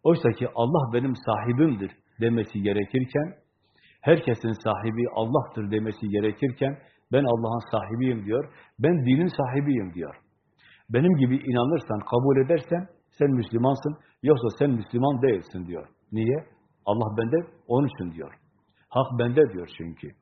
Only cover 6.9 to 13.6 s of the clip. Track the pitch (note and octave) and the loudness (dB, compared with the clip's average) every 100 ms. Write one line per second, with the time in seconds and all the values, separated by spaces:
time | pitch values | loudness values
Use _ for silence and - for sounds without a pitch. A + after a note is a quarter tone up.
6.9 | _ _ C3 C3+ A#2 A2+ A#2 - A2 G2 | _ _ 0 2 0 -2 -6 -4 -6 -4
7.9 | A2+ B2+ A2+ G2+ A#2+ D3+ - _ - D#3+ | -2 -2 -2 -2 -4 -4 -14 _ -2 0
8.9 | F3 B2 C3 F3 - B2+ C3+ C#3+ B2+ F#2 | 2 2 2 2 -2 -2 -2 0 -2 -4
9.9 | E2+ D2+ - _ _ _ _ _ _ - | -8 -10 -12 _ _ _ _ _ _ -2
10.9 | A#2 F3 D#3+ B2+ C3+ C3+ B2 B2 D#3+ - | 2 4 4 4 2 0 0 2 0 -2
11.9 | G#2 - A#2+ C3+ C3+ C3+ E3 - E3+ F#3+ | -8 -2 0 4 4 4 0 0 -4 -4
12.9 | _ _ _ C#3+ B2+ G#2 A#2 | _ _ _ 2 2 0 0